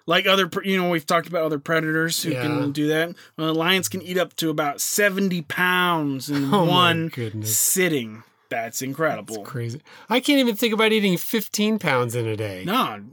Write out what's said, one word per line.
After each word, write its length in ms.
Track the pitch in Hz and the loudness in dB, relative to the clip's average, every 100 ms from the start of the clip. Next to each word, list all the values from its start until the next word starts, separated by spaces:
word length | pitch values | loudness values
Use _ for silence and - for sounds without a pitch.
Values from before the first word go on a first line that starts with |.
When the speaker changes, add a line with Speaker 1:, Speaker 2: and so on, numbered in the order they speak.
| - | 0
Speaker 1:
Like 200 | 175 190 | 0 4
other, 220 | 196 180 | 2 2
pre-, 240 | 196 190 | -2 -2
you 60 | 190 | 0
know, 80 | 180 | 2
we've 160 | 170 - | 0 2
talked 220 | 170 165 | 0 0
about 140 | 170 | -2
other 140 | 160 151 | 0 -2
predators 640 | - 160 160 160 165 165 | 0 0 2 0 0 -2
who 80 | 165 | -2
Speaker 2:
Yeah. 100 | 131 | -2
Speaker 1:
can 300 | 147 151 143 | -2 0 -2
do 160 | 143 147 | 0 0
that. 260 | 156 170 175 - - | 0 -2 -6 -16 -6
Well, 180 | 160 | -2
lions 340 | 160 165 185 - | 0 2 0 0
can 120 | 190 | -6
eat 140 | 180 180 | -4 -2
up 160 | 170 - | -2 -2
to 120 | 165 | -2
about 320 | 151 147 135 | 0 -2 -2
seventy 640 | - - 208 190 196 175 | -4 2 2 2 0 -2
pounds 880 | 156 - 180 180 180 170 147 135 135 | -4 2 4 4 2 2 0 -4 -4
in 160 | 143 139 | -2 2
Speaker 2:
<laughs> 60 | |
Oh 100 | 196 | 4
my 60 | 175 180 175 | 4 4 4
Speaker 1:
one 140 | 165 160 | 2 -2
Speaker 2:
goodness. 480 | 139 113 107 107 110 | -4 -6 -4 -2 0
Speaker 1:
sitting. 680 | - 190 180 147 113 107 - _ _ | 2 2 2 0 -4 -12 -20 _ _
That's 320 | 120 113 - | -6 -6 -6
incredible. 580 | 131 135 160 113 101 110 | -8 -2 -2 -2 -8 -10
Speaker 2:
That's 100 | 98 | -8
crazy. 340 | 131 117 120 - - - | -6 -6 -8 -14 -20 -2
I 120 | 240 | 0
can't 180 | 277 285 | 4 4
even 160 | 247 | 4
think 180 | 214 233 | 2 0
about 200 | 214 220 | 2 4
eating 240 | 220 202 170 | 4 4 2
fifteen 600 | - 226 - - 214 220 | 0 -4 -2 -2 0 0
pounds 340 | 170 131 123 | 2 0 0
in 120 | 120 110 | -2 -4
a 80 | 107 | -4
day. 260 | 107 92 | -6 -6
Speaker 1:
No, 380 | 95 240 175 104 104 | -4 -2 -2 -6 -12